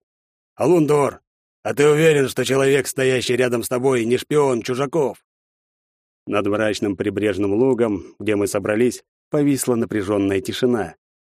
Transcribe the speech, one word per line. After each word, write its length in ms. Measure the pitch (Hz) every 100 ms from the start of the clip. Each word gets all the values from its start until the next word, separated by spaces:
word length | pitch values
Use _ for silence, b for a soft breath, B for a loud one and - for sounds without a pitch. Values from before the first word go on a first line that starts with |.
| _ _ _ _ _ -
«Алундор, 640 | 120 175 147 147 135 - _ _ _ _
а 120 | 107
ты 140 | 113 147
уверен, 400 | 151 160 147 131
что 160 | -
человек, 420 | 120 135 135 139 127
стоящий 500 | - 131 127 110 120
рядом 260 | 127 117
с 60 | 107
тобой, 360 | 127 135 127
не 140 | 113 123
шпион 440 | - 147 143 120
чужаков?» 600 | 107 123 139 170 127 95 _ _ _ _ _ _ _ _ _ _ -
Над 200 | 104 101
мрачным 500 | 104 107 98 104 92
прибрежным 580 | 104 98 104 95 101
лугом, 600 | 101 135 117 117 98 - _
где 180 | 104 104
мы 100 | 101
собрались, 560 | 104 101 107 123 - _ _ _
повисла 460 | 151 143 135 - 117
напряжённая 680 | 113 107 95 104 98 98
тишина. 540 | 95 - 127 117 85 - _ _